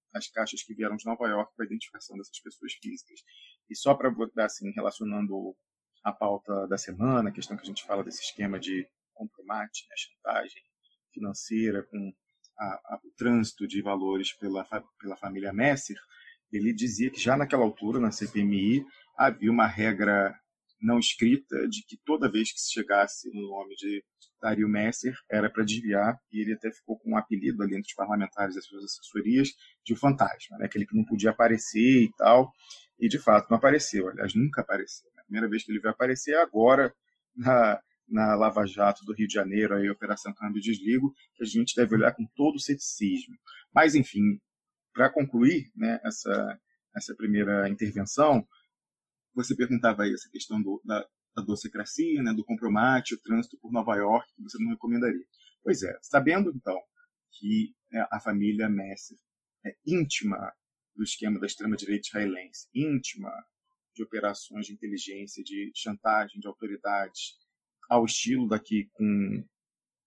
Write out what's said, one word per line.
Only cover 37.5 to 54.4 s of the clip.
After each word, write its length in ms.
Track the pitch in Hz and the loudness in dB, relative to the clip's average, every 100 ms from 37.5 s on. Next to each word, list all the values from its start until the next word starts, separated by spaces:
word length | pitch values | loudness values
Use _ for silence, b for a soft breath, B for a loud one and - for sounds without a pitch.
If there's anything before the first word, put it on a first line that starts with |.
| 123 110 104 - _ _ | 6 6 2 -6 _ _
na 280 | 110 107 107 | 0 4 4
Lava 320 | 110 104 101 | 4 2 -2
Jato 360 | 101 101 101 | 4 2 2
do 100 | 101 | -6
Rio 140 | 107 104 | -4 -2
de 60 | |
Janeiro, 400 | 104 95 104 104 | 0 0 0 2
aí, 160 | 101 101 | 2 0
Operação 440 | 101 104 101 104 | -2 -4 -6 -6
Câmbio 260 | 101 104 104 | -8 -6 -4
e 20 | |
Desligo, 500 | 104 101 101 127 139 b b | -2 -2 0 2 0 b b
que 100 | _ | _
a 40 | 113 | -4
gente 280 | 110 120 - | 0 0 2
deve 200 | 113 110 | 4 4
olhar 180 | 123 | 4
com 120 | - 110 - | 2 -6 0
todo 200 | 147 147 | 0 0
o 60 | |
ceticismo. 720 | - 143 - - 151 135 - - B B B | -4 -4 -6 -2 -2 -2 -6 -18 B B B
Mas, 220 | 135 160 147 | 4 6 4
enfim, 440 | 127 101 104 101 - _ _ _ _ | 2 2 2 2 -6 _ _ _ _
pra 160 | - 131 | 2 2
concluir, 640 | 156 139 120 123 - - 107 | 4 0 4 4 4 -2 -4
né, 240 | 110 113 | -4 -2
essa, 560 | 113 - 107 101 104 101 _ _ _ 107 | -6 -8 -2 -2 -2 -8 _ _ _ -14
essa 200 | - - | -12 -6
primeira 520 | 110 104 101 101 98 | 0 0 2 0 0
intervenção, 800 | 101 107 101 98 - 151 127 - b b _ _ _ _ _ _ | -2 -4 -4 -4 2 4 4 0 b b _ _ _ _ _ _
você 220 | 127 120 - | -8 -4 -2
perguntava 480 | 123 120 117 104 | 0 2 2 2
aí 100 | 101 | 0
essa 160 | 101 - | -2 -8
questão 320 | - - 107 | -14 -6 -4
do, 200 | 98 101 - | -2 -6 -4
da, 200 | 104 - _ _ - | -6 -6 _ _ -10
da 60 | |
docecracia, 840 | 98 101 - - - - 165 302 | -6 -6 -6 -10 -8 -4 -2 0
né, 100 | 120 | 0
do 120 | 110 107 | -2 -4
compromate, 680 | 110 117 104 127 131 - | -4 0 4 4 4 0
o 60 | 113 | -8
trânsito 380 | - 113 117 - | -2 -2 -2 -10
por 140 | - | -4
Nova 200 | 120 110 101 | -2 0 0
York, 280 | 101 117 - | 2 0 0
que 80 | _ | _